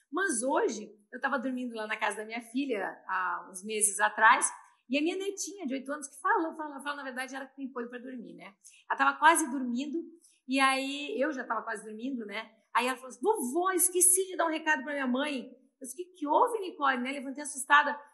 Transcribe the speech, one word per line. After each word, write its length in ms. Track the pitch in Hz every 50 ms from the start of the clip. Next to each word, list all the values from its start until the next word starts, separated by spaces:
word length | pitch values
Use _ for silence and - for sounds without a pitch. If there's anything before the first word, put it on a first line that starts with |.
| _ -
Mas 320 | 277 359 392 381 254 208
hoje, 480 | 247 269 311 349 466 330 220 208 208 - - _ _ -
eu 80 | - 254
tava 180 | - 262 269 254
dormindo 360 | 220 269 254 247 254 240 226
lá 120 | 220 214
na 100 | 214 214
casa 220 | 214 - 208 202 214
da 60 | 214
minha 160 | 220 226 240
filha, 600 | 233 - - 269 285 269 226 196 180 170 160 - -
há 420 | - 185 185 185 180 175 175 180 185
uns 120 | 190 185
meses 380 | 202 220 220 214 208 - - 208
atrás, 500 | 214 208 - 220 220 226 247 - 330 - - - - - _ _ _ -
e 100 | 254 294
a 40 |
minha 140 | 302 349 381
netinha 500 | 381 381 403 392 - - 311 392 403 339
de 80 | 233 269
oito 180 | 262 - 269
anos 160 | 285 302 285 -
que 120 | - -
falou, 340 | - 381 466 392 320 320 -
falou, 260 | 320 302 302 277 269
falou, 140 | 277 285 285
na 80 | 285 269
verdade 300 | 269 240 254 262 254 269
era 120 | 269 269
que 100 | 262 -
tem 120 | 277 269 247
põe 180 | - 247 233
pra 120 | 247 247 240
dormir, 360 | 240 262 262 233 185 175 -
né? 200 | - 175 202 - _ - - - - _ -
Ela 80 | 233 -
tava 200 | 269 277 277 277
quase 300 | 294 320 330 311 320 247
dormindo, 520 | 277 269 254 240 233 247 285 302 262 339 320 - - - _ - _ _ _ 254
e 100 | 262 277
aí, 600 | 269 269 269 262 269 269 285 285 294 285 - 247
eu 120 | 277 311
já 120 | 277 254 233
tava 180 | - 226 214
quase 220 | 214 226 226 208 185
dormindo, 420 | 220 214 214 240 277 269 233 214
né? 240 | 202 202 220 220 - _ _ _ _ -
Aí 120 | 233 240
ela 100 | 254 254
falou 140 | - 262 254
assim, 100 | - -
"Vovó, 500 | 262 403 440 - 254 247 269 349 359 381
esqueci 540 | 370 330 - 359 359 359 349 - - 381 381
de 100 | 370 349
dar 100 | 311 339
um 40 | 320
recado 320 | 311 311 311 311 311 262
pra 100 | 240 294
minha 140 | 285 285 269
mãe." 380 | 247 247 262 294 302 285 240 196 170 - - _ _ _ -
Eu 60 | 269
disse, 80 | - -
"O 20 |
que 80 | 359 359 - -
que 100 | - 294
houve, 320 | 285 311 - 494 480 466 415
Nicole?" 380 | 381 339 294 294 285 269 262 247
Né? 140 | 247 262
Levantei 300 | 285 285 254 277 254 294
assustada. 560 | 294 - - 262 - - 285 294 285 285 285 - - -